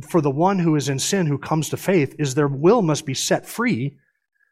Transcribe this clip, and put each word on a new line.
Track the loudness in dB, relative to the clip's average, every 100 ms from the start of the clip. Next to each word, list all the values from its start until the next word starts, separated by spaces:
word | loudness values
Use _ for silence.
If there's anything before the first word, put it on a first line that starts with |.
| -2
for | 0
the | 0
one | 2 0 2
who | 2 0
is | 0
in | -2
sin, | -2 0 0
who | -2
comes | -2 -2 -2
to | -6
faith, | 0 2 2 -2
is | -4
their | 0 0
will | 2 4 4
must | 2 -2 -4
be |
set | -4 -2 -2 -2
free | -4 -2 -2 -4 -8 _ _ _ _ _